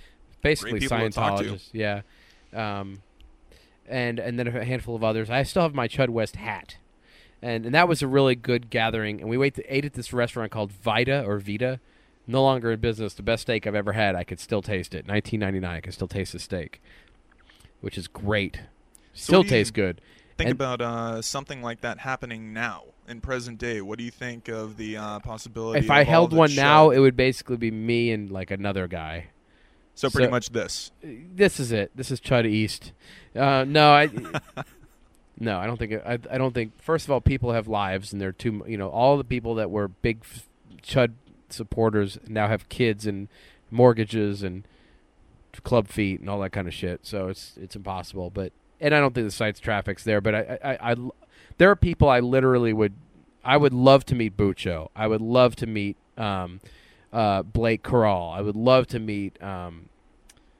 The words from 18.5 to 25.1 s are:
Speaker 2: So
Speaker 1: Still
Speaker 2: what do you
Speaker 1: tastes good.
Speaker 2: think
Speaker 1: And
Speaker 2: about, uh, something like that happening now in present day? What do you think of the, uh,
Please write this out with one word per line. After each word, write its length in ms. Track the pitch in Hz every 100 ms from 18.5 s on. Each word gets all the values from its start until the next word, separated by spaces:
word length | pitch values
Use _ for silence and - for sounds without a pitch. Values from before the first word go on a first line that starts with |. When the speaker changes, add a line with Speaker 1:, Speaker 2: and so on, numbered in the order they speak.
| - - _ _ _ _
Speaker 2:
So 80 | -
Speaker 1:
Still 140 | - 185
Speaker 2:
what 80 | 202
do 60 |
you 40 | 120
Speaker 1:
tastes 120 | 101
good. 300 | 110 95 87 _ _ _ -
Speaker 2:
think 140 | 127
Speaker 1:
And 20 |
Speaker 2:
about, 280 | 127 131 123
uh, 420 | 120 117 117 113
something 400 | - 143 139 135
like 180 | 120 117
that 180 | 120 113
happening 540 | 135 131 120 113 110
now 320 | 110 117 85 58 _ -
in 120 | 117
present 380 | 139 127 120 113
day? 220 | 120 110
What 180 | 98 117
do 60 |
you 60 | 117
think 360 | - 123 117 117
of 280 | 113 110 107
the, 220 | 110 107
uh, 200 | 104